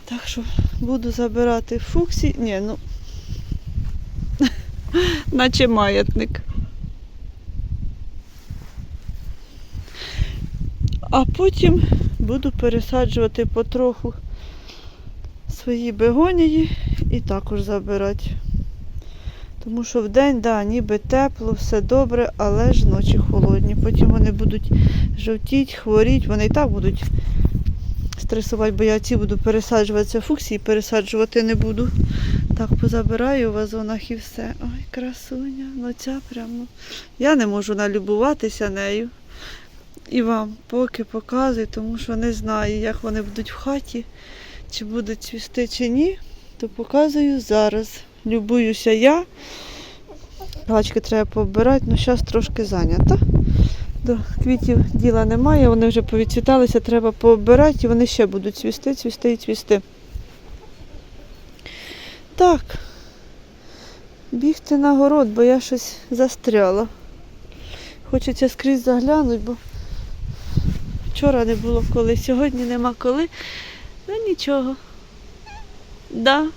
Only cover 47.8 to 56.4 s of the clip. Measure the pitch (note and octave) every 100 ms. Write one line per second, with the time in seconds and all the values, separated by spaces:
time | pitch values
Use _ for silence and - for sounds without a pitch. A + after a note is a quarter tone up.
47.8 | A3 - - - A3 A3+ G#3 B3 A3+ G#3+
48.8 | A#3 A3 B3+ E4 F4+ - - - - -
49.8 | - - - - - - - - - A3
50.8 | - A3+ - A3 G#3 G#3+ G3+ G#3 A#3+ C4+
51.8 | A3+ A3+ - B3 - A#3 A3+ - G3+ F#3
52.8 | E3+ E3 - - - - - - - -
53.8 | - - - A#3 - - B3+ B3+ - A#3+
54.8 | - - A#3+ A3+ A3 A#3 C#4 D4+ B3 A3+
55.8 | A3+ A3+ - A3 A3+ B3